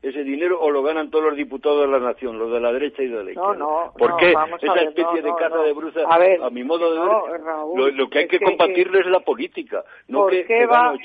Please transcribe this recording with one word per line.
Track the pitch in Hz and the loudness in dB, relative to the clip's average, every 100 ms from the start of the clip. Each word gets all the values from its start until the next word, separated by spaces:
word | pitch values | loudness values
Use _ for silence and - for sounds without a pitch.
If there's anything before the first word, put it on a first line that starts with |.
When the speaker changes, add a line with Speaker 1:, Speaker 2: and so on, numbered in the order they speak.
Speaker 1:
ese | 135 135 | -8 -6
dinero | 139 139 175 175 | -6 -4 -2 0
o | 156 | 0
lo | 143 | 2
ganan | 139 160 151 | 0 -2 -2
todos | 156 156 | 0 0
los | 147 | -2
diputados | 139 135 151 147 | -8 -4 0 2
de | 143 | 2
la | 139 | 2
nación, | 123 113 123 113 | 0 -4 -8 -6
los | 113 | -4
de | 120 | -2
la | 120 | 0
derecha | 123 143 143 | -2 -4 -4
y | 131 | -6
de | 113 | -6
la | 95 | -8
izquierda? | 127 190 | -4 -4
Speaker 2:
No, | 202 147 156 170 | -2 -2 -4 -4
no, | - | 0
Speaker 1:
¿Por | - | 0
Speaker 2:
no, | 170 | 4
Speaker 1:
qué | 175 | 4
Speaker 2:
vamos | 165 156 170 | 4 0 -4
a | 202 | 0
Speaker 1:
esa | |
Speaker 2:
ver, | 180 156 | 0 0
Speaker 1:
especie | 156 165 170 | 0 -2 -2
Speaker 2:
no, | |
Speaker 1:
de | 151 | -2
Speaker 2:
no, | 170 | -2
Speaker 1:
caza | 165 165 | -2 0
Speaker 2:
no. | |
Speaker 1:
de | 156 | 0
brujas? | 147 160 165 156 | -2 -6 -4 2
Speaker 2:
A | 165 | 6
ver, | 185 180 | 6 4
Speaker 1:
A | 127 | 0
mi | 120 | -6
modo | 127 165 170 | -4 0 0
de | 160 | 0
Speaker 2:
no, | 180 214 147 | 2 0 0
Speaker 1:
ver, | 165 | -8
Speaker 2:
Raúl, | 160 156 156 175 | -8 -8 -4 0
Speaker 1:
lo, | 135 | 0
lo | 135 127 | 0 -2
que | 147 | 0
hay | 170 | 0
Speaker 2:
es | |
Speaker 1:
que | 175 | 2
Speaker 2:
que, | |
Speaker 1:
combatirle | 196 170 180 180 180 190 | 2 2 2 2 2 2
es | 180 | 2
la | 185 | 0
política, | - 120 302 - - 98 - - - | 0 -4 -6 -10 -8 -10 -10 -20 -6
no | 202 | 0
Speaker 2:
¿por | 196 | 2
Speaker 1:
que, | 185 | 2
Speaker 2:
qué | 180 226 | 0 2
Speaker 1:
que | 240 | 4
Speaker 2:
va, | 240 247 | 4 4
Speaker 1:
gane | 143 | 0